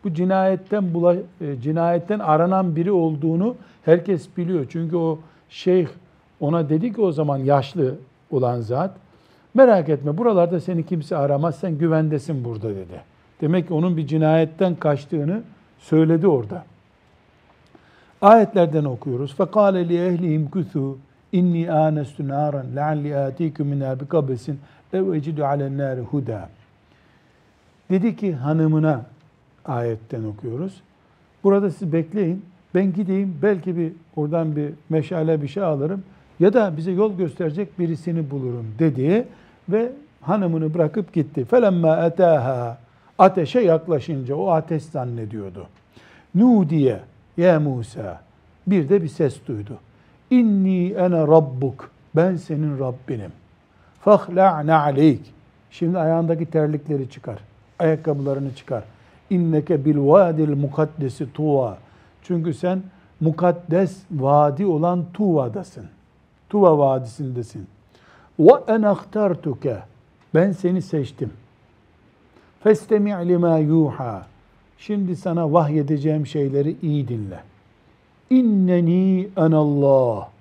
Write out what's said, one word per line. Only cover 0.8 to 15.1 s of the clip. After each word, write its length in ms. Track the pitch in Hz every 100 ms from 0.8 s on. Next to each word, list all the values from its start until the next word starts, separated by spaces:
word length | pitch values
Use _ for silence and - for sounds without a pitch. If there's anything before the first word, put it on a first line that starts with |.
| 185
bula-, 280 | 170 175 175 - _
e, 200 | 151 135
cinayetten 580 | 135 160 170 170 170 208
aranan 580 | 175 156 175 190 185 160
biri 160 | 175
olduğunu 640 | 190 165 151 160 165 214 254 - _
herkes 520 | - 170 180 175 - -
biliyor. 300 | 175 180 131
Çünkü 280 | 165 165 170
o 220 | 165 160 - _ _
şeyh 400 | - 180 185 160 - _ _ _ _
ona 280 | 151 170 147
dedi 240 | 160 233
ki 80 | 214
o 120 | 196
zaman 240 | 151 147 135
yaşlı 580 | 135 143 135 175 131 147 - _ _
olan 300 | 139 123 120
zat, 300 | 110 127 190 - _ _ _ _ _
"Merak 340 | 240 254 196 156
etme, 300 | 147 147 160
buralarda 420 | 240 190 170 175
seni 260 | - 170 156
kimse 300 | 170 143 165
aramaz, 420 | 139 143 165 151
sen 200 | 190 147
güvendesin 680 | 165 160 156 151 - 143
burada," 240 | 120 110 110
dedi. 320 | 98 87 90 - _ _ _
Demek 280 | 151 180 175
ki 60 |
onun 220 | 156 180 160
bir 100 | 135
cinayetten 680 | 156 156 160 160 160 190
kaçtığını 680 | 160 156 139 -